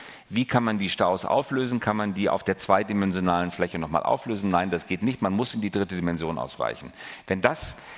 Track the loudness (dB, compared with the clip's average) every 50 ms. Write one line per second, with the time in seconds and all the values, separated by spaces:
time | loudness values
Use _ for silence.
0 | -16 -16 -18 -18 -10 -4 -2 0 0 2 2 2 2 2 0 0 0 0 0 2
1 | 2 2 2 2 0 0 2 0 0 0 -2 -2 -2 0 -2 0 0 0 0 0
2 | 0 -2 0 0 2 2 2 2 0 -2 -2 0 2 4 4 4 4 2 0 2
3 | 2 2 2 2 2 2 2 2 0 -2 -2 -2 -2 -2 -2 -4 -4 -2 0 0
4 | 2 2 0 0 0 -4 -4 -2 0 2 2 2 2 2 -2 -2 -2 -2 -4 -2
5 | 0 -2 0 0 0 0 0 0 -2 -2 -2 -4 -2 0 0 0 0 0 -2 -2
6 | -2 -2 -2 -2 -2 -4 -4 -4 -6 -6 -4 -4 -2 -2 -4 -6 -12 -16 -16 -16
7 | -16 -14 -16 -8 -4 -4 0 4 6 6 6 4 0 -10 -10 -12 -14 -16 -16